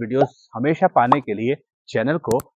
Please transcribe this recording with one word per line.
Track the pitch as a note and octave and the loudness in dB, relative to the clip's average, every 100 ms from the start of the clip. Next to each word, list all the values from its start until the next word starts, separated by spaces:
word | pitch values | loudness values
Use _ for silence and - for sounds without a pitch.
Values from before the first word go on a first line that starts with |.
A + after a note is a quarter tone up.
videos | A2+ B2+ C#3+ - _ A2+ | -4 0 0 -2 _ -4
हमेशा | C#3 D#3+ F#3 | -2 0 0
पाने | - A#2+ C#3+ | 2 2 2
के | B2+ | 0
लिए | G#2 A#2 C#3+ _ _ - | -4 -4 -4 _ _ -8
चैनल | A#2 A#2 D#3+ | -2 -2 -2
को | A2+ A#2+ - | -2 -2 -4